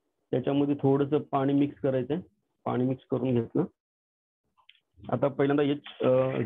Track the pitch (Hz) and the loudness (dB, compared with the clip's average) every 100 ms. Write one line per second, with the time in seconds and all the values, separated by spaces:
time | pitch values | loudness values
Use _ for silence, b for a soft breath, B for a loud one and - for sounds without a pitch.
0 | _ _ - 131 127 143 143 143 135 139 | _ _ -6 -4 0 0 0 2 2 2
1 | 139 147 - 139 135 143 139 - 139 131 | 2 -2 -2 -2 0 2 0 -2 -2 -2
2 | 127 160 - _ _ _ 123 120 127 127 | -2 -6 -8 _ _ _ -4 -2 -2 -4
3 | - 127 131 120 113 135 190 _ _ _ | -4 -4 0 0 0 -2 -4 _ _ _
4 | _ _ _ _ _ _ _ _ _ _ | _ _ _ _ _ _ _ _ _ _
5 | 120 120 139 127 139 143 143 147 - - | -6 -2 -2 0 0 2 0 -2 -8 -4
6 | 127 127 131 131 | 2 2 2 -2